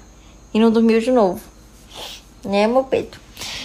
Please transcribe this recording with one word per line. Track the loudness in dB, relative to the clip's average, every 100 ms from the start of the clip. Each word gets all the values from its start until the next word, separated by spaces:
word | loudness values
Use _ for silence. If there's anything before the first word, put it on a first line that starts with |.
| -14 -20 -20 -20 -6
e | 2
não | 2
dormiu | 4 2 2
de | 2
novo. | 2 2 0 -12 -20 -20 -20 -20 -18 -18 -18 -20 -16
Né, | -4 0 2
meu | 0
peito? | 0 -2 -4 -14 -20 -16 -14 -12